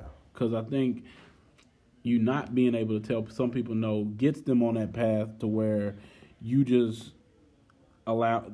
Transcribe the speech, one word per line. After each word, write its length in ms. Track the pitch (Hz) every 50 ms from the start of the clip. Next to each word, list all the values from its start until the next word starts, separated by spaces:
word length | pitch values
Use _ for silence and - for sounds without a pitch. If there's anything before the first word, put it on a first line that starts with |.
| - - - - _ _ -
'Cause 200 | - 123 113 113
I 100 | 113 113
think 400 | 117 135 135 131 123 110 - - - - - - - - _ _ _ _ _ _ _ _ _ _ _ _ _ -
you 160 | 120 120 113
not 340 | 110 120 135 147 - - 123
being 220 | 127 123 123 117
able 240 | 113 110 110 107 104
to 60 | 107
tell 200 | - 120 113 110 -
some 200 | - - 127 120
people 240 | 120 131 113 117 113
no 280 | 110 110 110 107 107 107
gets 380 | 107 104 107 131 151 143 -
them 200 | - 139 127 120 120
on 120 | 113 113
that 180 | 110 107 - -
path 460 | 117 117 110 110 107 107 110 - -
to 80 | 117
where 480 | 107 107 110 110 107 107 104 104 101 101 - - - - - - - - -
you 220 | 113 113 127 139 135
just 460 | 123 123 123 120 110 113 - - - - - _ _ _ _ _ _ _ _ _ _ _ _ _ _ _ _ -
allow, 360 | 113 113 113 117 113 113 110 110 107